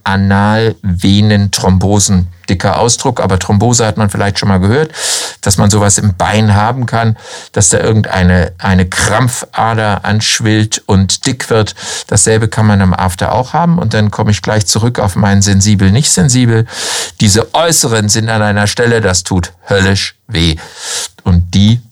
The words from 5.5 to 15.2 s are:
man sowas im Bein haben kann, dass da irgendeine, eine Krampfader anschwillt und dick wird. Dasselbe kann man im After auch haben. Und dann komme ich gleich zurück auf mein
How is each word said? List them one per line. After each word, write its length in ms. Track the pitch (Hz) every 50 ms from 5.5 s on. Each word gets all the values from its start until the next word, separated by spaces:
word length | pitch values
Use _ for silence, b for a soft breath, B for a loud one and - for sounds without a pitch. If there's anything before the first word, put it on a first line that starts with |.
| -
man 140 | - 107 101
sowas 280 | 107 104 101 98 92 -
im 160 | 104 104 90
Bein 360 | - 87 92 101 110 110 107 101
haben 300 | 104 104 117 127 135 120
kann, 300 | 113 113 113 117 113 110 B B B B B B B
dass 160 | - 123 - -
da 100 | - 87
irgendeine, 720 | - 120 110 104 - - - 95 90 90 90 90 78 - - -
eine 300 | - 98 95 92 92 92
Krampfader 1160 | - - - - 104 117 127 120 - - - - - - 110 113 113 113 110 107 98 - -
anschwillt 800 | 101 104 110 110 - - - 120 107 107 107 107 104 - - -
und 400 | - 101 95 98 90 - - -
dick 220 | 135 127 123 - -
wird. 280 | 95 110 104 - B B B B B B B -
Dasselbe 400 | - 117 - 110 110 110 113 107
kann 180 | - 113 110
man 140 | 107 104 98
im 120 | 95 92
After 400 | - - 95 90 87 - - - -
auch 180 | 117 127 -
haben. 260 | - 156 170 170 165 175
Und 160 | - 113 113
dann 160 | 110 107 101
komme 220 | - - 110 107
ich 100 | 104 -
gleich 240 | - - 107 107 104
zurück 320 | - - 107 110 120 120 -
auf 160 | 110 98 -
mein 280 | -